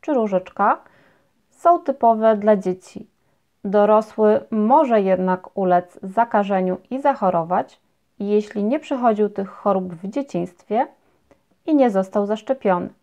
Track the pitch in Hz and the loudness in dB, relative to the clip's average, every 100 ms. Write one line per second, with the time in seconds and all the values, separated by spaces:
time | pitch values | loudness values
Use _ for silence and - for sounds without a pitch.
0 | - 277 214 190 185 - 208 320 - _ | -2 -2 0 -2 -4 -2 0 0 -6 _
1 | _ _ _ _ _ _ 339 339 339 262 | _ _ _ _ _ _ 2 2 0 0
2 | 233 226 220 214 208 208 190 185 - - | 2 4 2 2 2 2 0 -8 -10 -20
3 | 214 _ _ _ _ _ 208 202 208 214 | -20 _ _ _ _ _ -2 2 4 2
4 | 214 - 214 214 - 220 214 277 285 226 | 2 0 2 2 -2 -2 2 2 4 2
5 | 190 185 185 185 - - 185 175 180 - | 2 0 0 -4 -6 -4 0 0 0 -16
6 | 190 190 233 220 202 196 185 185 _ 254 | -8 -2 0 0 0 -2 -2 -4 _ -4
7 | 277 269 196 175 165 185 262 _ _ _ | -2 0 -2 -2 -2 -4 -4 _ _ _
8 | _ _ 202 208 208 214 208 294 - 269 | _ _ -2 -2 -2 -4 -2 -4 -4 -2
9 | 240 214 208 202 196 - 208 190 185 170 | 0 0 -2 -4 -10 -6 -2 -2 -4 -10
10 | 196 277 277 180 180 _ _ 214 285 _ | -10 -8 -6 -6 -8 _ _ -4 -4 _
11 | _ _ _ _ _ _ - 302 254 196 | _ _ _ _ _ _ -2 2 2 0
12 | 190 208 202 214 - 269 208 180 185 _ | -2 -4 -2 -6 -4 -4 0 -2 -4 _